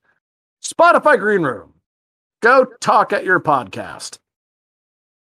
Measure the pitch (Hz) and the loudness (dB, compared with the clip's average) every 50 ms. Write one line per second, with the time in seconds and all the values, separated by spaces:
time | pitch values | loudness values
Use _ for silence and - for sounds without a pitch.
0 | _ _ _ _ _ _ _ _ _ _ _ _ - - - - 330 349 320 269 | _ _ _ _ _ _ _ _ _ _ _ _ -16 -6 0 2 4 4 4 2
1 | - 302 285 190 196 214 208 190 160 131 113 95 80 78 _ _ _ _ _ _ | 2 0 0 0 0 -2 -2 -2 -2 -4 -6 -8 -14 _ _ _ _ _ _ _
2 | _ _ _ _ _ _ _ _ - 233 262 269 254 262 - _ - - - 220 | _ _ _ _ _ _ _ _ 0 2 4 4 2 0 -4 _ -2 0 0 0
3 | 190 - 208 190 - 185 185 165 - 156 147 127 113 - - - 95 82 - - | 0 0 -4 -6 -2 -2 -2 0 0 0 -2 -2 -2 -6 -12 -14 -14 -14 -16 -18
4 | - - - - _ _ _ _ _ _ _ _ _ _ _ _ _ _ _ _ | -18 -20 -20 -20 _ _ _ _ _ _ _ _ _ _ _ _ _ _ _ _
5 | _ _ _ _ | _ _ _ _